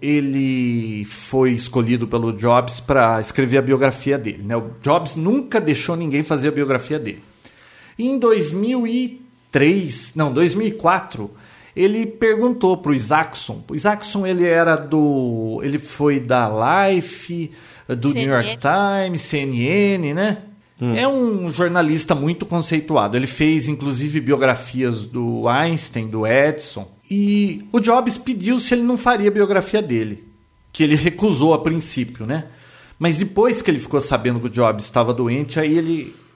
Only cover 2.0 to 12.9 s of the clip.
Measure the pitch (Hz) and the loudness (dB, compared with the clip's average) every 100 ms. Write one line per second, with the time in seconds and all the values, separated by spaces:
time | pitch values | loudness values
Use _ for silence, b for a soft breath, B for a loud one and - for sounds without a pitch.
2 | 110 120 113 101 120 120 123 - - 135 | 0 -2 -2 -2 2 2 2 -6 0 4
3 | 113 113 104 - 131 135 135 131 135 - | 4 2 -2 -2 2 2 2 2 2 0
4 | 139 139 110 - 101 117 107 - 139 170 | -2 -2 -2 -8 -4 -4 -6 -6 0 2
5 | 160 165 165 269 - 226 156 135 - 165 | 0 -4 0 0 0 -2 0 -2 -2 -4
6 | 165 143 151 147 143 143 139 127 - 151 | -2 -2 -2 0 0 0 0 0 -2 -6
7 | 110 - - B B B B B B B | -6 -12 -16 B B B B B B B
8 | 247 269 233 214 151 180 220 254 226 240 | -2 2 4 4 2 -2 -2 -2 0 -2
9 | 247 - - _ _ 135 147 196 160 117 | -2 -6 -20 _ _ 2 4 4 -2 -8
10 | - 160 151 127 175 196 220 - 165 185 | -8 -2 0 2 2 2 -2 0 2 2
11 | - 117 101 - B B B - 190 220 | -2 -12 -12 -14 B B B 0 0 2
12 | 220 - 226 214 247 247 185 185 151 | -4 0 2 4 2 2 0 0 0